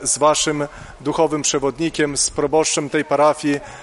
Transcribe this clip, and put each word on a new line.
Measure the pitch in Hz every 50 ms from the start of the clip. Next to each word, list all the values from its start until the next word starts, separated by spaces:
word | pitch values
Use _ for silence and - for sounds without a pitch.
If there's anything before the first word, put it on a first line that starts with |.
| -
z | 131 - -
waszym | 143 151 151 - - 160 151 147 143 143 - - - - - -
duchowym | 127 139 143 - 165 147 151 151
przewodnikiem, | 139 - - 147 131 139 123 127 165 160 151 - 151 143 139 131
z | - -
proboszczem | - - 139 143 135 156 156 - - 170 151 139
tej | - 156 143
parafii, | - 147 139 147 151 143 - - 147 143 143 - - - -